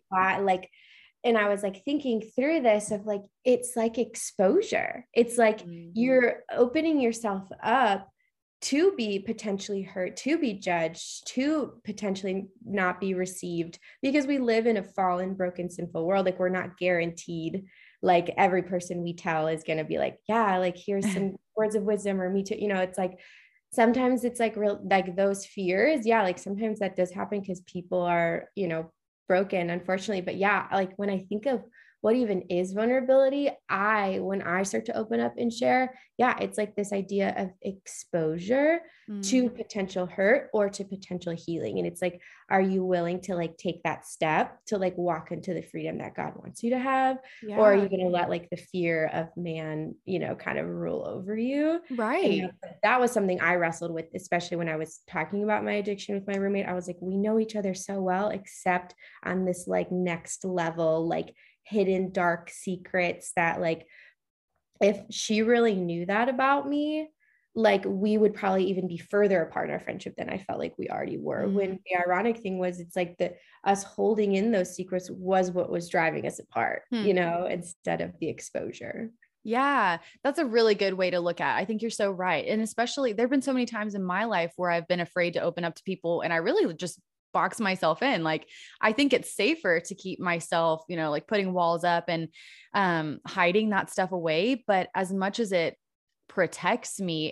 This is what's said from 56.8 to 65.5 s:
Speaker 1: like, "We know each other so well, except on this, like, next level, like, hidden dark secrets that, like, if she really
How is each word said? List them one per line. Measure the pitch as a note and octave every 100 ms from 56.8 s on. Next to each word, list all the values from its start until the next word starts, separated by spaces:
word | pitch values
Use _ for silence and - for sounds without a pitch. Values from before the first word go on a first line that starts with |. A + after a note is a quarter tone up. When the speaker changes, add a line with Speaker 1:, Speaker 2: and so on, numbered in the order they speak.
| F3+
Speaker 1:
like, | F3
"We | F3+ G3
know | G#3 A3
each | A3 G#3+
other | G3 F#3
so | - G3
well, | F#3 F#3 G#3
except | G3 - - F#3 F3+ F3+ - - -
on | - F#3 F#3
this, | F3+ F#3+
like, | F#3 E3+
next | F3+ F3+ E3+ - - F#3+
level, | F3+ E3 E3 E3 D#3+ E3
like, | E3 E3 - _ _
hidden | - G#3 F#3+ F#3 F#3
dark | F#3+ F3 E3+ -
secrets | - - F3+ - F#3 F3 F3 - -
that, | E3 E3+
like, | E3+ E3 - - - _ _ _ _ _ _ -
if | G3 A3 -
she | - - G#3+
really | A3